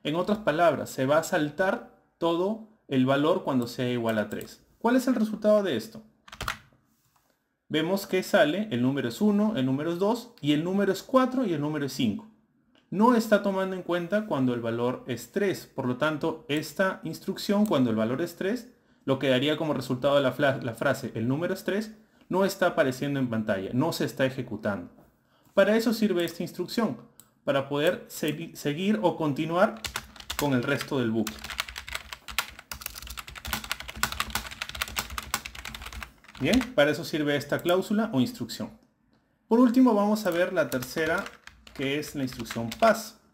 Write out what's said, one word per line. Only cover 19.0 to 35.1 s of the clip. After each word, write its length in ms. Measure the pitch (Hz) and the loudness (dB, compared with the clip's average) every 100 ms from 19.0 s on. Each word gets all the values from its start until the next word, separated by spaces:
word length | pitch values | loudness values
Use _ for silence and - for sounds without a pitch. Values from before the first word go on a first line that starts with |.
| - | -2
lo 140 | 135 | 0
que 100 | 139 | 2
daría 260 | 127 143 156 | 2 2 0
como 200 | 160 127 | 0 -2
resultado 440 | 127 127 139 143 | -2 -2 4 4
la 120 | 131 | 4
fla-, 260 | 139 143 120 | 2 2 2
la 100 | 123 | -4
frase 380 | 113 143 123 113 | -2 0 0 -4
"el 140 | 113 117 | -4 -2
número 260 | 139 175 | 0 -2
es 100 | 190 | -4
tres", 280 | - 190 214 - _ _ - | -2 -4 -4 -10 _ _ -4
no 160 | 180 | 0
está 220 | 196 - 180 | 0 2 2
apareciendo 540 | 170 139 131 143 143 | 4 2 0 -2 -2
en 100 | 123 | 0
pantalla, 400 | 110 110 117 95 | 0 0 -2 -2
no 220 | 123 160 | 0 0
se 120 | 160 147 | 0 -2
está 200 | - 135 | 0 -2
ejecutando. 640 | 131 123 101 107 98 87 - - _ _ _ _ | -2 -8 -4 -4 -4 -6 -18 -20 _ _ _ _
Para 220 | - 196 226 | 4 6 4
eso 180 | 233 | 2
sirve 320 | 220 208 175 170 | 2 2 2 -2
esta 160 | - | -4
instrucción, 560 | 165 - 180 - 208 127 - - - _ | -8 -6 -6 -2 -2 -2 -12 -20 -20 _
para 260 | - 139 131 | -2 0 0
poder 380 | 143 160 175 - | 0 2 0 -4
segui-, 480 | - 156 147 165 - | -4 -4 -4 -8 -6
seguir 440 | 147 147 190 214 | -4 -2 0 2
o 140 | 180 160 | 2 2
continuar 640 | 156 135 160 170 220 - - - - - - - | 0 -2 0 2 2 2 -8 -10 -12 -16 -10 -2
con 160 | 143 | 2
el 80 | 127 | 2
resto 380 | 131 135 - 139 | 2 -2 -2 -2
del 120 | 117 | 0
bucle. 240 | 110 104 - - - - - - - - - - - - - - - - - - - - - - - - - - - - - - - - - - - - - - | 0 -2 -4 -10 -10 -10 -12 -12 -12 -14 -18 -10 -8 -8 -10 -16 -14 -14 -14 -16 -16 -16 -14 -10 -8 -6 -10 -12 -6 -4 -4 -6 -8 -10 -12 -10 -8 -8 -8 -8